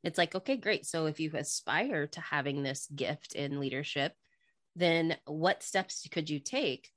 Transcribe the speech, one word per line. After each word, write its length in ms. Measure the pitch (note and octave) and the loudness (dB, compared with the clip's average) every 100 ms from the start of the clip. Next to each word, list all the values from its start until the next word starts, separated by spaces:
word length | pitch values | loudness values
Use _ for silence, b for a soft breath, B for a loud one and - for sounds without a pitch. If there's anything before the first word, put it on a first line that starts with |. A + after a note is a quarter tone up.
It's 140 | E3+ D#3+ | -2 2
like, 160 | E3+ | 2
okay, 220 | F#3 - C4+ | 2 0 0
great. 300 | G3+ G3+ - | 2 0 0
So 200 | E3 D#3 | 0 0
if 120 | D3+ | 0
you 100 | D#3 | -2
aspire 720 | D3+ - - - D3+ B3+ E3+ D3 | -2 -2 -4 0 2 2 0 -2
to 120 | - | -6
having 420 | - D3 C#3 C#3+ | -2 0 0 0
this 240 | C#3 C#3 - | -2 -4 -8
gift 400 | C#3+ C3+ D3+ - | -2 -2 -2 -6
in 260 | - C#3+ C#3 | -4 -2 -2
leadership, 540 | C#3 C3 C#3+ D3 C#3+ - _ _ _ _ _ E3+ | -2 -2 -2 0 -2 -2 _ _ _ _ _ 2
then 400 | F3 E3 E3 E3 - | 4 6 4 0 -4
what 360 | D#3 E3+ - | 2 2 2
steps 440 | - F#3+ F#3+ - - | 0 -2 0 -8 -4
could 200 | F3+ D#3 | -4 -2
you 80 | D3 | -4
take 500 | C#3 C4 A#3 B2+ - | -2 0 0 -2 -8